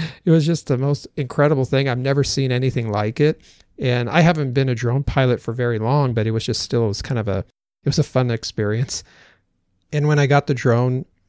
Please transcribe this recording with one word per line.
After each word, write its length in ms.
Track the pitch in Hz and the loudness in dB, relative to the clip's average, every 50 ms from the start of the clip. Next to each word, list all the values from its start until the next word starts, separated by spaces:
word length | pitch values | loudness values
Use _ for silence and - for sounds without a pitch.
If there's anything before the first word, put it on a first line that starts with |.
| 160 147 - - - | -6 -8 -10 -4 0
it 60 | 170 | 2
was 160 | 160 165 147 | 4 4 4
just 200 | 165 170 - - | 2 -2 -2 -2
the 120 | - 135 120 | -2 -2 0
most 300 | 135 143 143 - - - - | 0 -2 -2 -2 -6 -12 -8
incredible 480 | 151 135 123 - - 143 151 156 135 127 | -8 -8 -4 0 2 2 2 4 2 0
thing. 240 | - 139 135 139 135 | 0 0 0 0 0
I've 100 | 120 127 | -2 -2
never 240 | 127 135 139 143 | 0 0 0 0
seen 300 | 135 - - 143 135 127 | 0 0 0 -2 0 0
anything 380 | 123 123 131 127 - 127 113 110 | 0 0 0 0 -2 -2 -4 -2
like 280 | 101 104 104 110 - - | -2 -2 -2 -2 0 2
it, 220 | 143 156 160 - _ - _ _ _ _ _ - | 2 2 2 -2 _ -20 _ _ _ _ _ -4
and 300 | 226 127 123 123 120 107 | -2 0 0 0 -2 0
I 120 | - 170 | 2 4
haven't 320 | 160 170 175 156 143 131 | 4 4 4 2 -2 -2
been 160 | 120 135 135 131 | 0 0 0 0
a 60 | 123 | 0
drone 280 | 110 123 120 123 139 | -2 0 0 0 0
pilot 380 | 139 - - 139 131 127 120 - | -2 0 0 2 2 2 2 0
for 120 | - - | -2 -8
very 260 | 117 127 123 120 117 107 | -4 -2 -2 -2 -2 -2
long, 360 | 110 117 139 147 139 127 113 | 0 0 2 2 0 0 0
but 120 | 113 107 | 0 0
it 40 | 113 | 0
was 140 | 110 113 - | -2 -2 -2
just 180 | - 113 - | -2 -4 -4
still, 220 | - - 127 117 117 | -4 -2 -2 0 0
it 40 | 104 | 0
was 140 | 98 - | -2 -4
kind 160 | - - 131 113 | -6 -4 -4 -4
of 80 | 104 101 | -2 -2
a, 100 | 95 98 | -2 -4
it 500 | - _ _ _ _ _ _ _ - 147 | -6 _ _ _ _ _ _ _ -4 -2
was 100 | - - | 0 0
a 60 | 139 | 0
fun 260 | - - 127 127 120 | 0 0 0 0 0
experience. 720 | 117 113 - - - - 107 104 107 117 135 - - - - _ _ _ _ _ _ _ _ _ _ _ _ _ _ _ _ - | -2 -4 -6 -8 -4 -4 -2 -2 0 -2 -2 -4 -6 -12 -12 _ _ _ _ _ _ _ _ _ _ _ _ _ _ _ _ -6
And 140 | - 147 147 | -4 -2 2
when 120 | 151 151 147 | 2 4 4
I 80 | 143 | 4
got 200 | 135 143 143 - | 4 4 2 2
the 80 | - 139 | 2 -4
drone 500 | 120 - 127 113 120 123 127 127 131 - _ _ _ _ | 0 2 2 2 4 2 0 -2 -2 -6 _ _ _ _